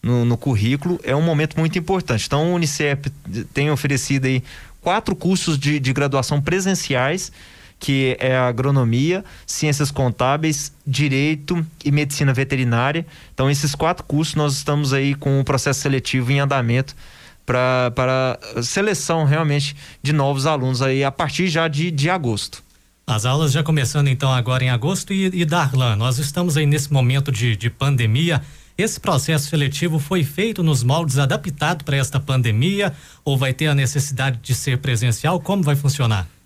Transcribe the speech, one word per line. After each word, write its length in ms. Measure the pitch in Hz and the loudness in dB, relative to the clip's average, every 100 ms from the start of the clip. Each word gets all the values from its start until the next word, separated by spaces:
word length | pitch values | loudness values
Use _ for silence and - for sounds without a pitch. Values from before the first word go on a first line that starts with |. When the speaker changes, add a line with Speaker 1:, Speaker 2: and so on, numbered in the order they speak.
Speaker 1:
no, 240 | - 123 120 | 2 2 2
no 100 | 117 | 0
currículo, 640 | 139 113 110 143 180 180 | 0 2 2 0 -2 -4
é 120 | - 139 | 0 0
um 60 | |
momento 380 | 165 151 156 160 | 2 2 0 0
muito 180 | 160 175 | 0 -2
importante. 480 | 165 190 - 113 - | -2 -2 0 -4 0
Então 260 | 143 165 | 0 0
o 40 | 175 | 0
unicep 560 | 160 - 147 143 - - 90 101 - | -2 0 -2 -2 -6 -10 -10 -10 -6
tem 160 | - 147 | -2 0
oferecido 560 | 143 143 139 - 139 131 | 0 0 -2 0 0 2
aí 180 | 131 - - - - | 0 -4 -20 -20 -6
quatro 340 | 175 202 220 190 | 0 0 0 -2
cursos 440 | 175 185 - 147 | 0 0 0 0
de, 200 | 143 151 | 0 0
de 140 | 127 | 0
graduação 480 | 135 143 139 123 147 | 0 0 0 0 0
presenciais, 920 | 143 185 190 185 - 127 135 185 - - - - - - | 0 0 0 -2 0 0 0 -2 -6 -14 -20 -20 -20 -8
que 380 | - 135 131 127 | -2 2 2 0
é 160 | 131 131 | 0 2
agronomia, 880 | 127 120 135 139 117 120 151 185 202 - - | 2 0 2 2 2 2 2 0 -4 -18 -10
ciências 460 | - 151 143 143 | -2 0 0 0
contábeis, 840 | - 127 104 127 147 160 151 - - - | 0 -2 2 0 2 0 -2 -6 -10 -4
direito 760 | 127 147 135 147 156 147 175 160 - 147 | 0 2 2 0 -2 -2 -2 -4 -4 0
e 60 | |
medicina 420 | 143 147 - 139 | 0 0 0 0
veterinária. 720 | 127 135 135 123 117 131 160 170 - - - | 2 0 0 2 2 0 -2 -6 -16 -14 -2
Então, 120 | 135 | 0
esses 280 | 143 143 143 | 2 -2 0
quatro 280 | 160 180 | 0 -2
cursos, 300 | - 143 160 | -2 -2 0
nós 200 | 156 147 | 0 0
estamos 380 | 139 - 147 143 | -2 -2 0 0
aí 220 | 135 139 | 0 0
com 260 | 143 143 139 | -2 0 0
o 40 | |
processo 380 | 131 139 147 139 | 2 0 0 -2
seletivo 500 | 143 135 - 131 123 | 0 -2 0 -2 0
em 80 | 139 | 0
andamento 560 | 139 139 117 123 135 - - - - - - | 2 0 2 0 -2 -10 -20 -20 -20 -14 -2
pra, 460 | 123 127 127 123 | 0 2 2 0
para 480 | 120 131 131 131 - 104 113 | 0 0 2 0 -2 -8 -6
seleção, 600 | 120 196 208 190 - 165 | -4 0 0 0 0 2
realmente, 520 | 147 151 156 143 143 - - - | 2 2 2 0 -2 -8 -20 -6
de 120 | 139 | -2
novos 340 | 151 139 135 147 | 2 2 2 0
alunos 340 | 147 127 127 | 0 0 0
aí 220 | 135 135 | 0 2
a 80 | 139 | 0
partir 360 | - 160 - 185 | -2 -4 0 0
já 200 | 160 165 | 0 0
de, 220 | 143 170 | 0 -2
de 200 | 151 151 | 0 0
agosto. 540 | 185 127 104 - - - _ _ _ - | 0 -2 -4 -6 -14 -20 _ _ _ -4
Speaker 2:
As 180 | 107 113 | 0 2
aulas 260 | 139 156 | 2 2
já 120 | 147 | 2
começando, 460 | 151 151 120 147 143 | 2 0 0 2 2
então, 220 | 123 135 | 2 2
agora 320 | 127 117 127 | 0 0 0
em 60 | 127 | 0
agosto. 420 | 120 139 190 - | 0 0 -2 -2
E, 140 | 190 190 185 | 0 0 0
e 20 | |
Darlan, 520 | 165 175 139 131 123 104 | 0 2 2 2 2 2
nós 240 | 123 123 | 0 0
estamos 360 | 143 180 180 151 | -2 0 0 2
aí 100 | 147 | 2
nesse 260 | 151 - | 2 2
momento 380 | 139 123 135 139 | 2 2 2 0
de, 240 | 113 120 104 | 0 0 0
de 140 | 117 | -4
pandemia. 720 | - 139 135 113 120 170 156 - - - - | -2 0 2 2 2 2 0 -2 -20 -12 -2
Esse 220 | 214 - | -2 -2
processo 500 | - 151 147 156 143 | 0 0 2 0 0
seletivo 480 | 160 143 143 175 156 | 0 0 0 0 -2
foi 260 | 139 190 | 0 0
feito 380 | 147 - 226 214 | 0 0 -2 0
nos 220 | 160 135 | 2 2
moldes 340 | 120 151 165 139 | 2 2 2 0
adaptados 680 | 135 196 180 139 151 175 | 0 0 -4 -2 -2 -2
pra 140 | - 139 | -2 -2
esta 220 | 131 135 | 0 -2
pandemia 720 | 139 131 113 107 160 202 196 - - - - | 0 0 2 2 2 2 -2 -4 -18 -8 -2
ou 100 | 135 | 0
vai 180 | 135 | 0
ter 120 | 127 156 | 0 0
a 80 | |
necessidade 640 | 139 131 143 139 135 131 120 | 2 2 -2 -4 -2 -2 -4
de 140 | - | -4
ser 240 | 120 - 127 | -4 -2 -2
presencial? 640 | 139 120 123 107 151 175 | 0 0 0 0 0 0
Como 220 | 165 202 | 0 0
vai 120 | 151 143 | 2 2
funcionar? 520 | 143 - 120 104 85 _ | 0 0 0 0 -2 _